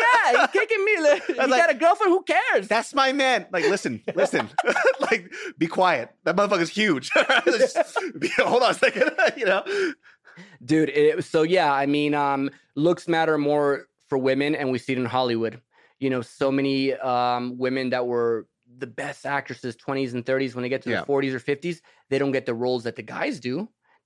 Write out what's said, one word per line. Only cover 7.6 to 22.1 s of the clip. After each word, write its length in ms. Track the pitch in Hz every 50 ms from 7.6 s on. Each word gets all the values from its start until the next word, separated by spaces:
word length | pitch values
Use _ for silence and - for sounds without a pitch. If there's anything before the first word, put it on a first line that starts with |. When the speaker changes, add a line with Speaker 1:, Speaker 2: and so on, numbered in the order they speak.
| 262 254 - - 320 - - 320 381 339 - 160
Speaker 2:
be, 120 | - - - -
hold 240 | 247 175 - 247 254
on 80 | 214
a 20 | -
second, 380 | - - 262 - 214 254 311 311 - 370
<laughs> 140 | 269 - -
you 80 | 247
know? 180 | 196 190 196 - 381 392 403 381 339 277 - _ _ - _ _ - - - 175 - - - 123
Speaker 1:
Dude, 260 | 120 151 160 160 143
it, 340 | 135 147 147 151 156 180 160
so 180 | - - 165 156
yeah, 280 | 165 180 185 165 147
I 140 | 139 139 143
mean, 280 | 139 143 147 147 147 147
um, 360 | 147 143 139 139 135 135 139 - - _ _ -
looks 320 | 139 147 175 180 175 - -
matter 300 | 165 160 160 160 156 151
more 500 | 147 143 147 147 147 143 139 - - _ _ _ _ -
for 100 | 147 135
women, 380 | 127 131 131 135 143 147 156
and 160 | 143 143 131
we 60 | 127 123
see 160 | - - 131
it 40 | 123
in 60 | 127
Hollywood. 560 | 117 120 127 127 123 117 113 113 113 110 123 _ _ _ _ _ _ _ -
You 100 | 135 135
know, 120 | 131 127
so 300 | 117 - - - 143 135
many, 420 | 135 139 139 139 135 135 135 135 127
um, 640 | - - 131 123 123 123 123 123 123 123 123 123 123
women 320 | 127 127 127 135 131 127
that 160 | 123 127 123 123
were 400 | 120 120 117 117 117 110 - _ _ _ _ _ 120 123
the 100 | 139 123
best 380 | 110 - 139 143 143 - -
actresses, 500 | 131 143 143 131 - 131 - - 127 113
twenties 380 | - _ - 139 135 135 123 117
and 120 | 123 120
thirties, 300 | - 131 131 135 131 117
when 80 | 123 123
they 60 | 123
get 120 | 131 131 -
to 60 | 123
Speaker 2:
Yeah. 60 | 113 95
Speaker 1:
their 80 | -
forties 280 | - 143 135 139 135 131
or 60 | 123
fifties, 420 | - - 143 139 - 175 170 165 _ _ _ _ _
they 80 | -